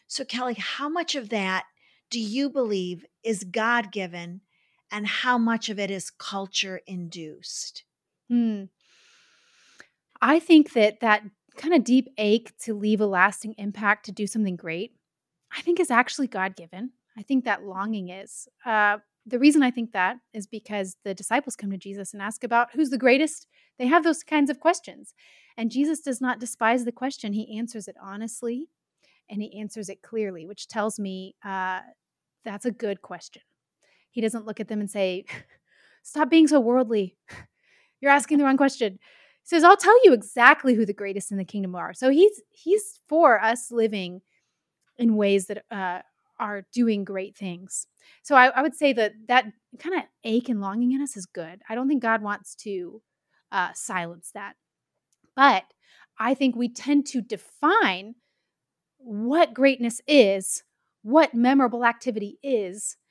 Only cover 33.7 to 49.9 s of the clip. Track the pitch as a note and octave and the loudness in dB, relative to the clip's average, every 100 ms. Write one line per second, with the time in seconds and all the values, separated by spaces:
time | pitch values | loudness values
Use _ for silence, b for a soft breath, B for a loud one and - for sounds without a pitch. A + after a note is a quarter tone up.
33.7 | _ _ _ _ - A3 A#3 G#3+ G3+ G3+ | _ _ _ _ -6 -4 -6 -10 -12 -8
34.7 | G#3+ G#3 G#3 F#3+ F3+ - B B B _ | -6 -6 -2 -2 -2 -10 B B B _
35.7 | _ _ _ - D4 D4+ E4 D#4 D4 A3+ | _ _ _ -12 -2 4 6 8 6 4
36.7 | B3 A#3+ A3+ F#3 - _ - - _ _ | 2 2 0 -2 -8 _ -20 -20 _ _
37.7 | _ _ _ C#4 C#4 - D4 C#4 C4 C#4 | _ _ _ 4 4 4 2 4 4 2
38.7 | - A3 F#3+ _ _ _ _ - E4+ E4+ | 2 -4 -6 _ _ _ _ 0 6 8
39.7 | G4 F4+ A#4+ A#4 A#3+ - - A#3+ D4 C4+ | 8 8 8 8 6 2 6 6 8 4
40.7 | A3+ G#3 G3+ G3+ G3 - G3 F#3 G#3 F#3+ | 2 0 -4 -6 -8 -6 -6 -6 -6 -6
41.7 | F3+ E3+ F3 C4 C#4 G4+ G#4 _ _ D#4+ | -6 -8 0 2 6 6 4 _ _ -2
42.7 | G#4 - - _ D#4 D#4+ A3 A3 A#3+ - | 0 -2 -16 _ 4 6 6 2 -2 -4
43.7 | A#3 A3 G3+ F3+ F3+ _ _ _ _ _ | -2 0 -2 -6 -10 _ _ _ _ _
44.7 | _ _ - A#3 G#3+ G3+ G3 F#3 G#3 - | _ _ -2 0 2 2 2 0 -10 -12
45.7 | G#3 F#3 F3+ - _ _ _ G#3+ G3+ F#3 | -8 -8 -8 -12 _ _ _ -8 -8 -8
46.7 | A#3+ A#3 G#3 G3 G3 F#3+ - G3 F3 F#3+ | 0 0 0 -4 -8 -10 -10 -10 -10 -12
47.7 | - - _ b b - C#4 B3+ C4 D4 | -12 -12 _ b b 2 6 6 6 -2
48.7 | - D4 A#3 G#3+ G#3+ A3 B3 A3 - _ | 2 2 2 0 -2 0 0 0 -10 _
49.7 | - D#4+ | -14 -6